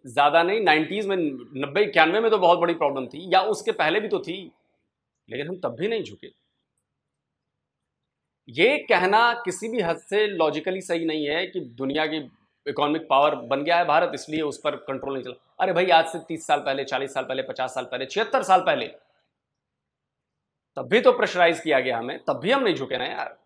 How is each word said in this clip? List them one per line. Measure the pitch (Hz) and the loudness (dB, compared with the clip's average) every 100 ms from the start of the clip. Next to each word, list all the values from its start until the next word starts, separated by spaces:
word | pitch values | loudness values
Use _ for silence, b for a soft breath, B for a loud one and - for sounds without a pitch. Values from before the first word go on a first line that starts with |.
| 135 | -2
ज्यादा | 120 143 160 | 2 4 4
नहीं, | 175 220 | 4 2
नाइंटीज़ | 185 156 156 196 196 | 4 2 2 -4 -2
में, | 190 156 127 120 135 | -2 -2 -6 -12 -8
नब्बे | 139 156 | -2 0
इक्यानवे | 214 165 160 202 | 2 4 4 4
में | 226 | 2
तो | 214 | 4
बहुत | 175 170 | 4 4
बड़ी | 170 | 2
प्रॉब्लम | 165 147 135 127 | 0 0 -2 -8
थी, | 143 185 | -12 2
या | 185 | 2
उसके | 220 208 - | 2 -2 -4
पहले | - 156 190 | 0 0 0
भी | 208 | -2
तो | 170 | -4
थी, | 143 190 180 _ _ _ _ _ _ _ _ | -4 -12 -14 _ _ _ _ _ _ _ _
लेकिन | 123 147 | -10 -8
हम | 180 | -6
तब | 131 117 | -8 -4
भी | 202 | -4
नहीं | 226 | -4
झुके। | 147 104 - _ _ _ _ _ _ _ _ _ _ _ _ _ _ _ _ _ _ _ _ _ - | -6 -14 -20 _ _ _ _ _ _ _ _ _ _ _ _ _ _ _ _ _ _ _ _ _ -12
ये | 120 214 294 | 2 4 4
कहना | - 190 180 214 240 | 2 2 4 4 4
किसी | 233 185 180 220 | 2 -6 -6 -6
भी | 233 | -2
हद | 170 165 | -2 -4
से | - 202 214 | -2 0 0
logically | 185 156 147 160 185 | 2 0 0 -4 -6
सही | 185 170 | -4 -4
नहीं | 160 156 143 | -2 -2 -2
है | 156 185 | -4 -4
कि | 180 | -8
दुनिया | 135 117 135 147 | -12 -6 -4 -2
की | 156 156 131 _ _ _ 143 | -2 -4 -8 _ _ _ -8
economic | 139 147 160 160 | -2 0 -2 2
power | 165 196 | 4 4
बन | 135 - 139 | 2 -4 -4
गया | 151 170 | 2 2
है | |
भारत, | 170 156 175 | 4 2 2
इसलिए | 143 - 156 | -4 -6 -4
उस | 151 - | -4 -4
पर | 147 | -6
control | 135 - 135 135 | -6 -8 -8 -6
नहीं | 135 | -8
चला। | 123 123 _ - | -10 -16 _ -4
अरे | 185 | 0
भाई, | 175 185 | 0 4
आज | 165 165 | 4 4
से | 170 | -6
तीस | - 160 - | -10 -10 -2
साल | 147 | 0
पहले, | 139 135 | 0 -4
चालीस | 131 131 135 | -4 -4 -4
साल | 139 | -6
पहले, | 127 131 | -4 -6
पचास | 131 131 127 | -6 -6 -6
साल | 131 | -6
पहले, | 123 127 | -8 -8
छिहत्तर | 135 196 214 262 | -6 -4 0 -2
साल | 190 185 | 4 4
पहले, | 175 143 110 - _ _ _ _ _ _ _ _ _ _ _ _ _ _ _ _ _ | 4 0 -4 -12 _ _ _ _ _ _ _ _ _ _ _ _ _ _ _ _ _
तब | - | -12
भी | 123 226 | 0 4
तो | 247 | 4
pressurize | 247 214 180 170 160 | 4 0 4 2 2
किया | 156 135 | 0 0
गया | 127 120 | 2 -4
हमें, | 120 151 - | -6 -6 -6
तब | |
भी | 131 165 | -4 0
हम | 277 | 2
नहीं | 233 | 2
झुके | 139 131 127 | -2 -4 -6
ना | |
यार। | 127 - - - | -6 -6 -10 -14